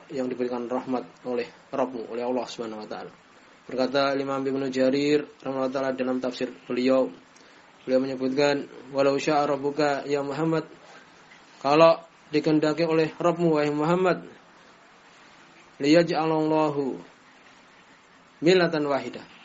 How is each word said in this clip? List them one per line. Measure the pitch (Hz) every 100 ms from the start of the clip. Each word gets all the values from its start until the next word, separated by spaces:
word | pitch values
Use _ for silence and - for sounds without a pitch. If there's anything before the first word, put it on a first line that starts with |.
| -
yang | 143 127
diberikan | 123 123 123 117
rahmat | 127 131 123 - - 127
oleh | 120 117 - -
Rabbmu, | 135 131 127 104
oleh | 113
Allah | 120 127 113
Subhanahu | - 113 107 107
wa |
taala. | 95 - - - - - - -
Berkata | 127 127 139 139
Imam | 139 139 135 135
Ibnu | 135 135
Jarir | 131 131 139 143 147 147 -
rahimahullah | 131 135 131
taala | 135 135 131
dalam | 127 127
tafsir | 127 120 123 - -
beliau, | 123 127 131 123 - - - - - - - -
beliau | 131
menyebutkan, | 135 131 131 131 143 143 - - -
"Walau | 139 139 139
syaa | 147 151 143
rabbuka | 139 139 143 147 139
ya | 139 143
Muhammad," | 139 135 160 160 156 - - - - - - - - -
kalau | 139 151 165 - - _ - 151
dikehendaki | 156 156 151 151
oleh | 165 160 156 -
Rabbmu | 170 170 170 151
wahai | 147
Muhammad, | 147 151 180 185 170 - - - - - - - - - - - - - - - -
"liyaj'alallahu | 143 165 165 143 160 156 156 156 156 143 135 - - - - - - - - - - - _ - - _
millatan | 151 185 170 156 147
wahidah." | 135 123 - - -